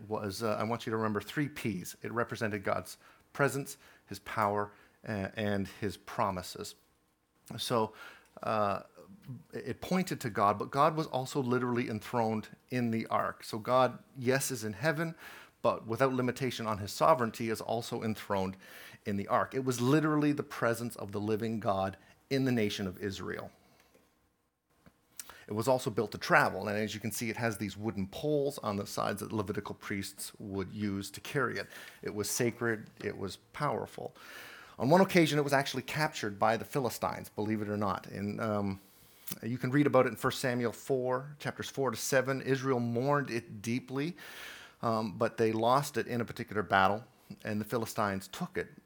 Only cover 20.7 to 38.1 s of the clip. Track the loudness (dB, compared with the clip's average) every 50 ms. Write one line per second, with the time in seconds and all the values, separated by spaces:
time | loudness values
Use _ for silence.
20.7 | 2 0 -2 -6 -8 -8 -8 -6 -4 -2 0 0 0 0 0 -2 -2 -2 0 0
21.7 | 2 2 0 -2 -2 -6 -14 -20 -20 _ _ -2 0 2 2 4 4 4 4 2
22.7 | 2 -2 -4 -4 -4 -4 -4 -4 -4 -4 -6 -6 -6 -6 -8 -10 -14 _ _ _
23.7 | _ _ _ _ _ _ _ _ _ _ _ _ _ _ _ _ _ _ _ _
24.7 | _ _ _ -20 -20 _ _ _ _ -16 -16 -16 -18 -16 -10 -4 -2 0 2 2
25.7 | 2 2 2 0 0 0 -2 -2 -4 -4 2 6 6 6 6 6 2 -2 -2 -2
26.7 | 0 0 0 -2 -2 -4 -6 -4 -4 -4 -4 -4 -2 0 0 0 0 0 -4 -4
27.7 | -4 -4 -4 -4 -2 -2 -4 -4 -4 -4 -2 0 2 2 2 0 -2 -4 -2 -2
28.7 | -2 -2 -4 -4 -4 -2 -2 -2 -2 -2 -4 -4 -2 -2 -2 -2 -2 -4 -4 -6
29.7 | -8 -10 -8 -6 -4 -4 -4 -6 -8 -12 -12 -12 -12 -12 -10 -6 -4 -4 -4 -4
30.7 | -4 -2 -2 -2 -2 -2 -4 -8 -10 -12 -10 -4 -2 0 0 0 -2 -4 -8 -8
31.7 | -12 -16 -16 -18 -16 -12 -10 -6 -4 -4 -2 -2 0 2 2 0 0 0 0 0
32.7 | 0 -2 -4 -12 -14 -10 -8 -6 -6 -6 -6 -8 -8 -12 _ _ -8 -4 -2 -2
33.7 | -2 -2 -4 -6 -8 -10 -12 -12 -12 -16 -20 -18 -16 -16 -16 -16 -18 -18 -20 -16
34.7 | -6 -2 4 6 8 8 8 8 8 6 6 6 6 2 2 4 4 4 4 2
35.7 | -2 -4 -4 -4 -2 0 0 0 0 -2 -4 -4 0 2 4 4 4 2 0 -2
36.7 | -2 0 0 0 0 0 -2 -2 -2 -4 -8 -8 -6 -4 -2 0 0 0 0 -2
37.7 | -2 0 0 0 0 -2 -4 -8